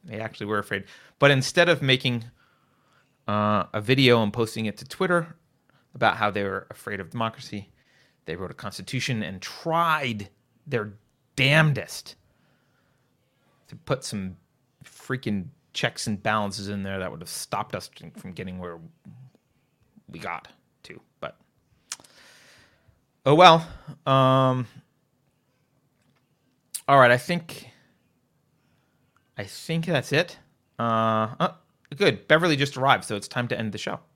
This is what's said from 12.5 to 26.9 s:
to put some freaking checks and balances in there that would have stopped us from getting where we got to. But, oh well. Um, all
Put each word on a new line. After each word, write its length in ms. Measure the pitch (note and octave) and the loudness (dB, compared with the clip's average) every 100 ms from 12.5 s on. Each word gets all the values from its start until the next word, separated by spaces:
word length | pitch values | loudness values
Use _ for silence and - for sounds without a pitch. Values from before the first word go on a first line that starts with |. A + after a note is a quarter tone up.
| _ _ _ _ _ _ _ _ _ _ _ _ | _ _ _ _ _ _ _ _ _ _ _ _
to 60 | A#2 | -20
put 280 | - C3 | -8 -6
some 320 | - G#2+ F#2 F2+ _ _ _ _ | -6 -10 -10 -14 _ _ _ _
freaking 600 | - - - C3 A#2 G#2 F2 _ _ | -20 -20 -10 -8 -4 -6 -8 _ _
checks 340 | - A#2 - - | -4 -4 -4 -6
and 140 | G2+ | -4
balances 480 | A2 G#2+ G2+ G2+ G2+ | -2 -2 -2 -8 -8
in 140 | G2+ | -8
there 160 | F#2+ G2 | -6 -6
that 100 | F#2 | -8
would 120 | A#1 | -10
have 80 | E2+ | -14
stopped 460 | - - G2+ G#2 F#2 | -12 -8 -8 -6 -10
us 140 | - - E2+ - | -12 -20 -20 -16
from 160 | G2 | -16
getting 260 | F#2 F#2 F#2 | -12 -10 -10
where 200 | F2 E2+ E2 _ - A#2 C3 _ _ _ _ _ _ _ - | -12 -14 -18 _ -20 -20 -20 _ _ _ _ _ _ _ -20
we 100 | E2 | -14
got 280 | F2 E2+ - _ _ _ | -10 -10 -14 _ _ _
to. 160 | - - _ _ | -20 -20 _ _
But, 180 | - _ _ _ _ _ _ - - _ - - - - _ _ _ _ _ _ C3+ | -14 _ _ _ _ _ _ -18 -18 _ -20 -20 -20 -20 _ _ _ _ _ _ 4
oh 100 | D3+ | 10
well. 320 | F3+ E3 E3 - - C#3+ - | 10 10 4 -16 -18 -8 2
Um, 640 | C3+ C3 C3 C3 B2+ A#2 - _ _ _ _ _ _ _ _ _ _ _ _ _ _ _ _ _ _ _ - | 4 6 4 2 0 -6 -12 _ _ _ _ _ _ _ _ _ _ _ _ _ _ _ _ _ _ _ -10
all 120 | - | 4